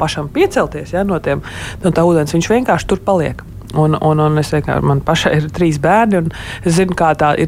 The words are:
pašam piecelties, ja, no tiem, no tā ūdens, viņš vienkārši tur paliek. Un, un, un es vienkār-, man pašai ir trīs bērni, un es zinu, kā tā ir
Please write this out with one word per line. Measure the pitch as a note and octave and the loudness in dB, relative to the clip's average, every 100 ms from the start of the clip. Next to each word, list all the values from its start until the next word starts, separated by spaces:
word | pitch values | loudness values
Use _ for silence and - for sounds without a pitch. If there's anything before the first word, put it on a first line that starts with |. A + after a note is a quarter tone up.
pašam | D#3 - D3 | -2 -4 -4
piecelties, | C#4 F#4+ C4 - D3+ D3 F3 | 0 0 2 -2 -4 -6 -2
ja, | |
no | G3+ E3+ | -2 -2
tiem, | - C#3+ - - - - | -2 -4 -6 -12 -12 -4
no | F3+ | 0
tā | D#3+ E3+ | 2 4
ūdens, | E3+ D3 | 4 2
viņš | E3+ E3 A3+ | -2 2 0
vienkārši | B3+ E3+ - | 2 0 0
tur | F#3+ | -2
paliek. | - F#3+ C#3 B2 - - - | 0 0 0 -4 -12 -16 -6
Un, | - D#3 | 0 2
un, | D3+ D#3 D#3 | 2 2 2
un | D3+ D3+ | 2 0
es | D3 | 0
vienkār-, | D3+ C#3 C3 | -2 0 0
man | C#3+ C#3 | 2 0
pašai | - D#3+ - D3+ | 0 0 2 0
ir | D3+ | -2
trīs | D3+ E3+ D3 | 0 0 2
bērni, | D#3 G3+ A3+ F#3+ | 2 2 4 2
un | E3 - - - F3 | -2 -6 -12 -4 0
es | |
zinu, | E3 F#3 F3+ | 2 2 2
kā | E3 | 2
tā | D3+ D3+ | 2 2
ir | D3 | 2